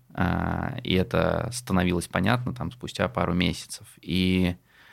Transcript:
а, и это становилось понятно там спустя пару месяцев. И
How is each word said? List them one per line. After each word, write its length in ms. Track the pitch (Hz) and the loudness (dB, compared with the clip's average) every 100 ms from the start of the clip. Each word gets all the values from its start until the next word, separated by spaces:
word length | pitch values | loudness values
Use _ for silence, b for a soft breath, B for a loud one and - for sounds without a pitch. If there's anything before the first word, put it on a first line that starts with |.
| - | -12
а, 640 | - 90 87 85 85 85 - | -2 0 0 0 -2 -4 -4
и 100 | - 90 | 0 2
это 540 | 90 87 85 85 85 | 2 2 2 2 -2
становилось 540 | - - 92 90 87 - | -6 0 2 4 2 -2
понятно 460 | 92 95 123 123 | -2 0 0 -2
там 180 | 123 82 | -6 -8
спустя 360 | - - - 98 | -8 -10 -2 -2
пару 240 | 92 87 | 0 0
месяцев. 540 | 87 87 87 - - - - | 2 0 -2 -8 -16 -16 -16
И 540 | - 90 92 92 90 87 b b b | -4 0 2 4 2 0 b b b